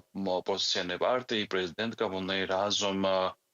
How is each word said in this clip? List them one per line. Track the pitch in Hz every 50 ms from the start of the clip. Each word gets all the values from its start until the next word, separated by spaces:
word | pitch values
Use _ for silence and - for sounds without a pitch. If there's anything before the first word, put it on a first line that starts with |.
| - _ -
м, | 98 95 95
опозиційні | 92 90 - - 101 92 - - - 104 90 87 87 87
партії | 80 98 123 127 123 - 120 110 104
і |
президентка, | - - 95 90 90 82 - 110 117 110 - 113 101
вони | 92 95 92 92 95 95 95
разом, | 90 95 92 101 104 101 - 107 101 95 98 95
а, | 95 95 95 92 92 - - _ _